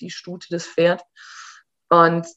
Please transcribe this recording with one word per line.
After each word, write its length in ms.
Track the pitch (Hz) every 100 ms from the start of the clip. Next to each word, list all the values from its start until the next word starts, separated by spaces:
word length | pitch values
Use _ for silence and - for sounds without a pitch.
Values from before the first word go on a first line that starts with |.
die 100 | 175
Stute, 380 | - 175 180 -
das 160 | 170 -
Pferd. 360 | - 170 180 - _ - - - - _ _ -
Und 360 | 170 165 170 170